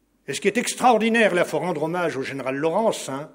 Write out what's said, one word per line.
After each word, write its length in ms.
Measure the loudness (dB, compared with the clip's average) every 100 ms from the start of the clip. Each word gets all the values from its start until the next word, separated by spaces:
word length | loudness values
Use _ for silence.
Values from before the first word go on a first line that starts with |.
| _ _ -10
Et 80 |
ce 60 | -4
qui 80 | 0
est 100 | 0
extraordinaire, 760 | -2 2 4 4 4 4 4 4
là, 80 |
faut 160 | 0 -2
rendre 240 | -4 -2
hommage 320 | -4 -2 -2 -4
au 60 |
général 340 | -6 -6 -6 -2
Lawrence, 540 | -2 0 0 0 -4
hein, 200 | -8 -10